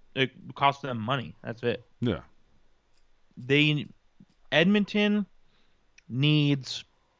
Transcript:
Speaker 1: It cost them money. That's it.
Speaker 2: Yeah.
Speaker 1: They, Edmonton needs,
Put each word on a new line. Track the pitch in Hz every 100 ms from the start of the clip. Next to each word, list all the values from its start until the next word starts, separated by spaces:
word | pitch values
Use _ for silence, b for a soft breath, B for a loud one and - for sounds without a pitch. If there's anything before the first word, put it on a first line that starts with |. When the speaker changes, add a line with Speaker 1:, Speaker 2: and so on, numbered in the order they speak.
| _ 127
Speaker 1:
It | 131 - - -
cost | 139 139
them | 139 120
money. | 110 135 92 -
That's | 120 117
it. | 120 - - _
Speaker 2:
Yeah. | 120 76 - _ _ _ _ _ _ _ _ _ _ -
Speaker 1:
They, | 123 143 151 147 - - _ _ - _ -
Edmonton | 143 175 208 202 214 208 208 196 - _ _ _ _ _ _ _
needs, | 123 147 151 143 143 123 - - _ _ _